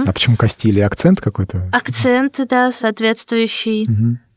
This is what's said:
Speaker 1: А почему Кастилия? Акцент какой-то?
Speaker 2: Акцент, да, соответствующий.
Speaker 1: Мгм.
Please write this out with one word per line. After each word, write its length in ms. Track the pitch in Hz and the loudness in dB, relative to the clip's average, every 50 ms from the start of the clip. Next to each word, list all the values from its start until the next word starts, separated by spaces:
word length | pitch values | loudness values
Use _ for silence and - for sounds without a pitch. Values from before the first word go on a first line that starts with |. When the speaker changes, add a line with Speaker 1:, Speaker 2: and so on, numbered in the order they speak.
| 269 | 2
Speaker 1:
А 60 | 95 | -2
почему 240 | 92 - - 127 117 | -2 0 2 2 2
Кастилия? 500 | - 117 107 - - - 110 101 101 104 | 2 2 0 0 0 0 2 2 2 2
Акцент 340 | 98 - - - 170 190 - | 0 0 2 2 2 2 2
какой-то? 480 | - - - - 95 - - 90 90 92 | 0 -2 -2 -2 -4 -4 -4 -6 -4 -2
Speaker 2:
Акцент, 680 | 233 247 - - 123 - - 254 247 254 269 277 - - 269 240 | -2 -2 -2 -4 -4 0 2 2 2 2 0 0 -2 -4 -4 0
да, 240 | 254 247 247 254 | 2 2 2 0
соответствующий. 1120 | 247 - - 220 214 - 220 220 226 - - - 233 226 226 220 - - - 226 220 214 220 220 | 0 -2 -4 -4 -2 0 0 0 0 -2 -4 -2 -2 0 0 -2 -2 -4 -4 -2 -2 -2 0 0
Speaker 1:
Мгм. 300 | 107 104 113 120 120 120 - _ _ | 0 2 2 0 -2 -4 -8 _ _